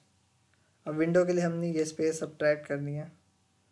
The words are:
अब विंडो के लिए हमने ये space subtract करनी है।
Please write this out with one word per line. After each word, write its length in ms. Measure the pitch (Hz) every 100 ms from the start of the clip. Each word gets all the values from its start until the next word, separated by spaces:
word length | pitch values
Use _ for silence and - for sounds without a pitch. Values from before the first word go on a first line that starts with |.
| _ _ _ _ _ _ _ _ -
अब 80 |
विंडो 300 | 151 165 175
के 80 | 180
लिए 120 | 175
हमने 260 | 175 170 170
ये 140 | 160
space 340 | 156 - 160 160
subtract 460 | 151 - 151 147 -
करनी 280 | 143 143
है। 160 | 147 165 - _ _ _ _ _